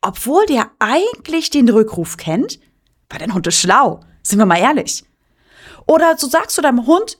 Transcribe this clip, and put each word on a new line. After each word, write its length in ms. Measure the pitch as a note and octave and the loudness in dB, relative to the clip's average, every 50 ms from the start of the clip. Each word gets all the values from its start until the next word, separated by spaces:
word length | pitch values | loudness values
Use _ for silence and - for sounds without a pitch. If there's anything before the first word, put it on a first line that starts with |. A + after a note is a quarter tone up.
obwohl 460 | - G#3+ F#3 - - A#3 C#4+ F4+ G#4+ | -4 -6 -6 -6 -6 0 2 2 2
der 240 | G#4 D4 A#3+ G#3 - _ _ | 2 0 -2 -2 -4 _ _
eigentlich 720 | - G#3+ B3 D#4 F#4+ A4+ B4 - - - D#4 E4 D#4 - | -2 0 0 0 0 -2 -6 -8 -12 -6 -4 -4 -4 -2
den 180 | - D4 B3+ A3+ | 0 2 4 4
Rückruf 480 | A#3 A3 A3 A3 - - E3 E3 - | 4 4 2 2 -2 -8 -8 -8 -10
kennt, 420 | - - D#3+ D#3 F#3+ D#4 A4+ - - _ _ _ _ _ _ _ _ _ _ | -12 -8 -6 -4 -4 -4 -4 -6 -14 _ _ _ _ _ _ _ _ _ _
weil 80 | - - | -16 -12
dein 160 | - G3+ G#3 | -8 -6 -6
Hund 120 | F#3 E3 | -4 -4
ist 140 | F3 - - | -2 -2 -2
schlau, 400 | - F3+ F#3 A#3+ C#4 G#3 - - - _ _ _ _ | 2 2 4 4 4 2 0 -6 -14 _ _ _ _
sind 160 | - G#3 G3+ | -4 2 2
wir 80 | A3 | 2
mal 120 | F#3+ E3+ F3 | 4 4 2
ehrlich. 460 | F3+ B3+ D#4 B3+ - - - - - _ _ _ _ _ _ _ _ _ _ _ - - - - - | 2 2 0 0 -4 -6 -8 -10 -12 _ _ _ _ _ _ _ _ _ _ _ -20 -20 -20 -16 0
Oder 300 | - D#4 D#4+ F4 E4 D#4+ | 2 2 4 4 2 0
so 120 | D#4+ - C4 | 0 -4 -2
sagst 280 | B3+ D#4+ G4 - - | -2 -2 -2 -2 -6
du 60 | - C#4+ | -2 0
deinem 240 | D4 B3+ A#3+ A#3 | 0 0 0 2
Hund 320 | B3 D#4+ F4+ A4 A4 - _ | 2 2 2 0 -4 -10 _